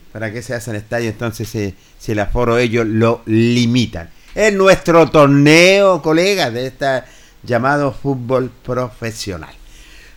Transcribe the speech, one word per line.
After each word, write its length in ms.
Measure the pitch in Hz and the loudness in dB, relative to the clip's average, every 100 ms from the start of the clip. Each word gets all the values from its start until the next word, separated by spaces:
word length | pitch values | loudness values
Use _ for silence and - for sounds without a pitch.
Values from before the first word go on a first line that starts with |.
| - | -18
para 220 | 110 110 | -12 -10
qué 80 | 117 | -10
se 140 | 120 | -10
hacen 200 | 120 117 | -10 -8
estadios 380 | 107 107 120 113 | -10 -8 -6 -6
entonces 340 | 104 120 110 107 | -6 -8 -8 -8
si, 280 | 113 101 - _ _ | -6 -8 -10 _ _
si 140 | - | -6
el 80 | 104 | -4
aforo 360 | 98 120 120 117 | -2 -2 0 0
ellos 300 | 123 117 110 | 0 -2 -2
lo 340 | 110 113 117 110 | 0 0 0 -2
limitan. 840 | 110 117 120 117 123 107 87 82 - - | 0 2 2 0 0 -2 -6 -16 -20 -12
Es 200 | - 214 | 0 0
nuestro 560 | 196 190 180 - 165 156 | 4 4 4 4 4 4
torneo, 920 | 160 139 143 143 160 180 196 196 170 | 4 4 6 6 6 6 4 4 2
colegas, 500 | 156 160 185 196 135 | 0 0 0 -2 -4
de 120 | 117 131 | -4 -8
esta 380 | - 139 127 - - - _ | -6 -4 -4 -6 -20 -20 _
llamado 500 | - 117 131 147 143 | -4 -2 0 0 -2
fútbol 580 | - 139 131 120 127 127 - | -4 -6 -6 -2 -4 -4 -10
profesional. 880 | - 123 123 - 117 113 101 85 76 - - - - - - | -8 -6 -6 -10 -12 -10 -10 -12 -14 -20 -20 -20 -20 -20 -20